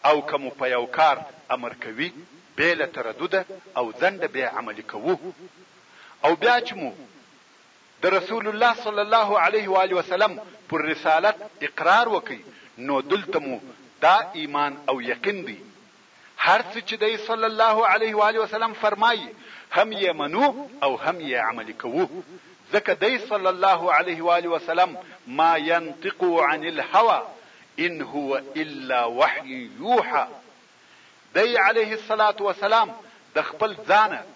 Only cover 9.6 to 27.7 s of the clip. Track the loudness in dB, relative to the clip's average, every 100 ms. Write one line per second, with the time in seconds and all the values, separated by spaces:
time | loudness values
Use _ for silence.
9.6 | 2 2 4 0 -2 2 0 0 -14 -20
10.6 | -6 -4 -2 -2 2 4 4 0 -10 -10
11.6 | -10 -2 4 4 4 0 -4 -14 -14 -20
12.6 | -20 -12 -2 -2 0 -4 -2 -4 -4 -10
13.6 | -12 -20 -20 _ 4 4 2 -8 -6 -2
14.6 | -2 -4 -4 -4 -4 -4 -4 -4 -10 -14
15.6 | -18 -20 _ _ _ _ -20 -2 2 2
16.6 | 2 -10 -8 -2 -2 -2 -4 -2 -2 2
17.6 | 4 4 4 4 2 2 2 2 -2 -2
18.6 | -4 -2 -2 2 0 0 -6 -18 -20 -20
19.6 | -4 0 0 0 -2 -2 -4 2 2 0
20.6 | -12 -2 -2 0 -2 -4 -4 -2 -2 -4
21.6 | -10 -10 -6 -2 -2 -4 -16 -20 -20 -20
22.6 | -2 -2 0 0 0 -2 -4 -2 0 2
23.6 | 2 4 4 2 2 -2 0 0 0 -4
24.6 | -2 0 0 0 -18 -20 -10 2 2 2
25.6 | 2 0 -2 -8 -10 -2 0 2 2 0
26.6 | -4 -6 2 4 4 2 -2 -16 -20 -20
27.6 | -18